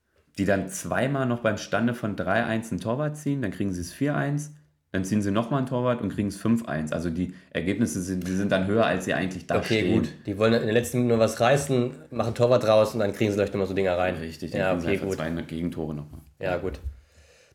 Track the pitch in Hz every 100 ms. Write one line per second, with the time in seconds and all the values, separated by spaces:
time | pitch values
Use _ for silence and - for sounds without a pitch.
0 | _ _ _ - 95 98 95 - 87 90
1 | 127 143 127 120 113 101 - 101 120 117
2 | 107 101 90 104 107 110 110 90 110 127
3 | 151 151 147 143 107 - 101 90 87 -
4 | 143 147 139 147 - - _ _ _ 95
5 | 95 107 101 101 117 139 127 123 123 120
6 | 101 92 104 - 110 117 - 76 78 85
7 | 85 82 87 - - 82 85 104 117 98
8 | 90 92 87 92 101 95 92 110 101 92
9 | 98 71 92 92 - 104 - 110 92 110
10 | - - - 98 110 117 117 113 120 123
11 | 123 113 110 - 120 143 147 127 123 -
12 | - 120 113 113 120 123 107 107 107 117
13 | 101 98 110 101 98 101 95 95 95 87
14 | 92 87 82 - 85 101 95 90 82 95
15 | 98 90 80 82 80 80 85 - 78 76
16 | 73 - - _ 92 87 92 - - -
17 | _ _ - _ _